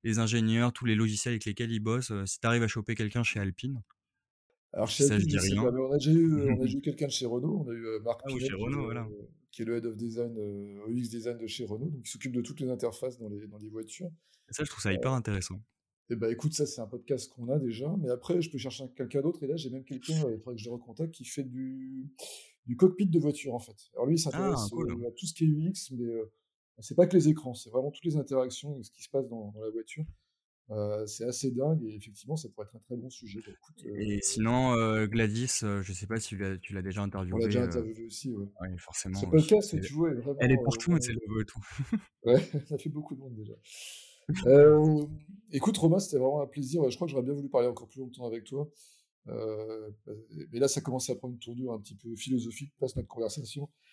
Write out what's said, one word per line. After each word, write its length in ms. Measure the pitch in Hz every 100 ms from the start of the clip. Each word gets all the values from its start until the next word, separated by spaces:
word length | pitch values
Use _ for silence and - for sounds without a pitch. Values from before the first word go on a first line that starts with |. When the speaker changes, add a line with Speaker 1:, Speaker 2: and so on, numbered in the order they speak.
Speaker 1:
les 160 | 113 110
ingénieurs, 540 | 110 117 110 113 120
tous 140 | - 117
les 100 | 107
logiciels 380 | 110 107 123
avec 100 | 117
lesquels 260 | 107 101 117
ils 80 | 113
bossent, 300 | 107 120 127
heu, 160 | 104 98
si 140 | -
t'arrives 240 | 117 120
à 40 | 113
choper 280 | 113 104 113
quelqu'un 260 | 107 120
chez 160 | 117 104
Alpine, 420 | 95 90 127 131 - _ _ _ _ _ _ _ _
Speaker 2:
Alors, 160 | 82 107
Speaker 1:
si 120 | -
Speaker 2:
chez 20 |
Speaker 1:
ça 140 | 139 104
se 40 |
Speaker 2:
Alpine, 60 | 85
je 80 | 95
Speaker 1:
dit 0 |
Speaker 2:
sais 180 | 92 98
Speaker 1:
rien. 40 |
Speaker 2:
pas, 120 | 123
mais 80 | 127
on 100 | 131
a 60 | 143
déjà 140 | 135
eu, 180 | 160 165
heu, 180 | 151 139
on 80 | 123
a 40 |
Speaker 1:
<laughs> 20 | 123
Speaker 2:
déjà 120 | 139
eu 20 |
quelqu'un 260 | 156 - 139
de 40 |
chez 140 | - 123
Renault, 380 | 120 151 202 135
on 20 |
a 20 |
eu, 100 | 117 113
heu, 140 | 110
Marc 240 | 113 117
Speaker 1:
Ah, 60 | 135
ou 60 | 127
Speaker 2:
Pinel 0 |
Speaker 1:
chez 160 | 131
Speaker 2:
qui 120 | 98 117
est 0 |
Speaker 1:
Renault, 180 | 139
Speaker 2:
le, 0 |
Speaker 1:
voilà. 280 | 120 120 110 104 - - _
Speaker 2:
qui 120 | -
est 20 |
le 120 | 113 117
head 100 | 117
of 100 | 107
design, 400 | 117 113 120 113
heu, 420 | 104 101 101 101 107
U 80 | 123
X 100 | 117
design 280 | 117 117 120
de 80 | 113
chez 160 | -
Renault, 260 | 110 107 156
donc 120 | 143 123
il 20 |
s'occupe 220 | 110 131
de 80 | 123
toutes 200 | 120 147
les 100 | 131
interfaces 480 | 123 117 110 131 123
dans 100 | 110
les, 200 | 101 107
dans 100 | 104
les 100 | 107
voitures. 420 | 110 110 - 180 160 _ _ _
Speaker 1:
Et 20 |
ça, 120 | -
je 60 | 151
trouve 120 | -
ça 100 | 104
Speaker 2:
Heu, 0 |
Speaker 1:
hyper 200 | 101 131
intéressant. 500 | 131 113 101 - 95 - _ _ _ _
Speaker 2:
et 60 | 117
bah, 140 | 113
écoute, 220 | 120 151
ça, 120 | - 147
c'est 140 | -
un 80 | 110
podcast 440 | 123 - 131 -
qu'on 160 | - 117
a 80 | 147
déjà, 360 | 127 113 143 202
mais 120 | 131
après, 320 | 123 - 175
je 80 | 160
peux 80 | 135
chercher 260 | 123 117
un, 40 | 131
quelqu'un 340 | - 123 143
d'autre, 200 | 139 -
et 20 | 135
là, 100 | 160
j'ai 140 | 131
même 140 | 131
quelqu'un, 400 | 131 131 - 160 139
heu, 80 |
il 40 | 110
faudrait 160 | 123 120
que 40 |
je 60 | 113
le 60 |
recontacte, 400 | 120 120 110 165
qui 100 | 165
fait 200 | 127 -
du, 680 | 131 123 131 131 131 131 139 - - - - _ -
du 100 | 120
cockpit 300 | 185 180 196
de 120 | 160
voiture, 340 | 147 147 139
en 60 | 120
fait. 300 | - 107 -
Alors 120 | 113 127
lui, 100 | 160
il 20 | 160
Speaker 1:
Ah, 360 | 165 190 143 104
Speaker 2:
s'intéresse, 40 |
Speaker 1:
cool. 240 | - 120 120
Speaker 2:
heu, 60 | 120
à 60 |
tout 140 | - 170
ce 80 |
qui 100 | -
est 20 | 160
U 200 | 151 165
X, 240 | 190 -
mais, 120 | 127
heu, 280 | 120 113 110 _ _ _ _ -
c'est 160 | - 156
pas 100 | 180
que 100 | 185
les 120 | 151
écrans, 260 | 156 131
c'est 160 | 123 117
vraiment 200 | 123 139
toutes 120 | - 165
les 100 | 151
interactions 600 | 131 135 127 - 143 139
et 40 |
ce 80 | 104
qui 120 | _
se 80 | -
passe 180 | 139 120
dans, 240 | 117 104
dans 80 | 107
la 80 | 110
voiture. 340 | 113 110 156 156 - _ _ _ _ -
Heu, 360 | 107 104 104 107
c'est 180 | 110 117
assez 260 | 123 135
dingue, 320 | 120 143 160
et 100 | 110 107
effectivement, 400 | 107 104 - 156
ça 120 | 131
pourrait 160 | - 101
être 80 | 113
un 40 |
très 160 | _ 123
bon 140 | 127
sujet. 320 | - 113 101 104
Bah, 60 |
écoute, 300 | 98 - - -
Speaker 1:
Et 260 | 104 104 101
Speaker 2:
heu, 20 |
Speaker 1:
sinon, 520 | - - 113 123 131 117
heu, 300 | 113 110 107
Gladys, 540 | 113 110 107 127 -
heu, 180 | 107 101
je 100 | 95
sais 140 | 92 101
pas 140 | 110
si 80 | -
tu 60 | 98
l'as, 200 | 98 92
tu 140 | -
l'as 80 | 98
déjà 200 | 92 95 101 98 92
Speaker 2:
on 80 | 113
l'a 80 | 113
Speaker 1:
interviewée, 20 |
Speaker 2:
déjà 140 | 120
Speaker 1:
heu, 0 |
Speaker 2:
interviewée 400 | 123 123 110 110
aussi, 260 | 117 - 127
ouais. 140 | 107 101 98
Speaker 1:
ouais, 180 | 92 90 - - 92
Speaker 2:
Ce 140 | 95 95
Speaker 1:
forcément, 100 | 156
je, 140 | 156
Speaker 2:
podcast, 280 | 214 202 156
Speaker 1:
elle, 20 |
Speaker 2:
tu 120 | -
vois, 180 | 147 165
est 20 | 123 131 139
Speaker 1:
elle 140 | 123
est 60 | 127
Speaker 2:
vraiment, 80 | 127
heu, 0 |
Speaker 1:
partout, 260 | - -
mais 60 | 165
Speaker 2:
vraiment 40 |
Speaker 1:
c'est 100 | 123
le 60 | 113
Speaker 2:
bien. 100 | 107
Speaker 1:
logo 140 | 110
et 40 | 107
tout. 160 | -
<laughs> 480 | - - 131 214 - _
Speaker 2:
Ouais, 120 | 117 127
<laughs> 320 | - 151 -
ça 80 | 143
fait 120 | 160
beaucoup 240 | 147 151
de 60 | 135
monde, 140 | 135
déjà. 200 | 110 110 107 - - - - - - -
Speaker 1:
<laughs> 180 | 185 123
Speaker 2:
Heu, 640 | 139 147 151 156 151 147 - - - _
écoute, 240 | 135 208 196
Romain, 200 | 165 180
c'était 180 | 190 139
vraiment 240 | 131 147
un 40 | 139
plaisir. 420 | 147 131 165 135
Je 60 | 123
crois 100 | 175
que 60 |
j'aurais 120 | 135
bien 100 | 123
voulu 140 | 143 139
parler 180 | 127 120
encore 200 | 113 113
plus 120 | 131
longtemps 260 | 127 123 120
avec 180 | 117
toi. 260 | - 135 151 _ - - _ _ -
Heu, 680 | 113 110 107 110 110 107 104 -
bah, 60 | 107 110 107 -
mais 60 | 117
là, 80 | 135
ça 120 | -
commence 280 | - 127 -
à 60 | 123
prendre 180 | 127
une 60 | 120
tournure 320 | 117 120 127
un 80 | 110
petit 160 | 104 104
peu 200 | 117 113
philosophique, 580 | 127 131 117 - 143 _
passe 180 | 131 127
notre 120 | -
conversation. 600 | - 113 151 117 143 143 _ _